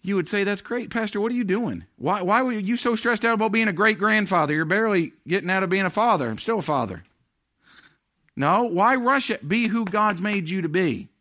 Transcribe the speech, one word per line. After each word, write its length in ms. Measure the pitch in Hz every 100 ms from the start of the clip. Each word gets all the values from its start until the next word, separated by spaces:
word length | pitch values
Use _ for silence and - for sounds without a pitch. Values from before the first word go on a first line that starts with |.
You 140 | 180 196
would 120 | 151
say, 160 | 208
"That's 180 | 196 202
great, 280 | - 240 226
Pastor. 300 | 233 214 202
What 120 | 220
are 40 | 247
you 80 |
doing? 420 | 208 196 226 90 85 _
Why, 240 | 143 202
why 200 | 180 220
were 120 | 262
you 240 | 220 190 240
so 180 | 233 226
stressed 300 | 233 226 233
out 80 |
about 180 | 226 220
being 160 | 220 220
a 60 |
great 240 | 165 214 214
grandfather? 560 | 208 214 202 180 147
You're 120 | 151 160
barely 480 | 196 220 196 160 - -
getting 220 | 185 175
out 140 | 190
of 60 | 185
being 160 | 190 190
a 40 |
father." 400 | 208 233 190 120
"I'm 100 | 110
still 200 | - 226
a 40 |
father." 400 | 156 143 113 90 - _ _ _ _ _ _ - - _ _ _ _ -
No, 280 | 143 190
why 320 | 240 175 214 262
rush 340 | 240 277 254
it? 180 | 214 147
Be 200 | 214 226
who 180 | 226 208
God's 360 | 208 214 175
made 280 | 202 202 160
you 120 | 190
to 80 | 165
be. 400 | 170 175 98 - _